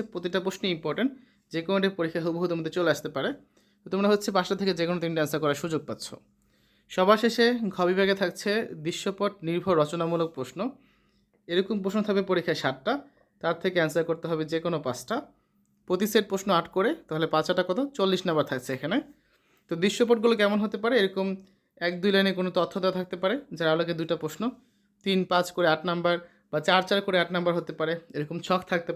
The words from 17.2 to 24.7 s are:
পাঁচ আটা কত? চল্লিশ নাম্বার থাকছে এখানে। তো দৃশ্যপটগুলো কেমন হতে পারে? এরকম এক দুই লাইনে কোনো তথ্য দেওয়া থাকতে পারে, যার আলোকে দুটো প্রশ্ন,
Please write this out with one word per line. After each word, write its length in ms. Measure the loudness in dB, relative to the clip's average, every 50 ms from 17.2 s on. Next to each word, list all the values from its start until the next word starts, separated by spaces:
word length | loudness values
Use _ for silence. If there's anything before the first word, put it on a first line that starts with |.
| 0 2 2
পাঁচ 120 | 0 2 2
আটা 140 | 0 0 0 0
কত? 100 | 0 -2 -2 -4 -2 0
চল্লিশ 240 | 0 2 2 0 0 0
নাম্বার 180 | 2 2 0 0
থাকছে 180 | -2 -6 -4 -6 -8 -6
এখানে। 200 | -4 -2 -2 -2 -2 -4 -16 _ _ _ _ _ _ _ _ _ _ -8
তো 20 | -4 0 0
দৃশ্যপটগুলো 500 | 0 2 2 4 4 4 4 4 2 4 4
কেমন 160 | 4 2 2 2 0
হতে 140 | -2 -4 -2 -2
পারে? 120 | 2 2 4
এরকম 280 | 2 2 0 -2 -2 -2 -4 -6 -10 _ _ _ _ _ _ -4
এক 120 | -4 -4 -4 0
দুই 100 | 0 2 4
লাইনে 180 | 4 4 4 2 0
কোনো 100 | -2 0 2 0
তথ্য 160 | 0 0 -2 -2
দেওয়া 160 | 0 0 0 0
থাকতে 160 | -4 -6 -6 -4
পারে, 140 | -2 -2 -2 -2 -4 -10 -8 -2
যার 120 | 0 2 2
আলোকে 200 | 2 0 -2 -2
দুটো 220 | -4 -2 -2 -2 -2 -2
প্রশ্ন, 180 | -8 -6 -4 -6 -6 -6 -8 _ _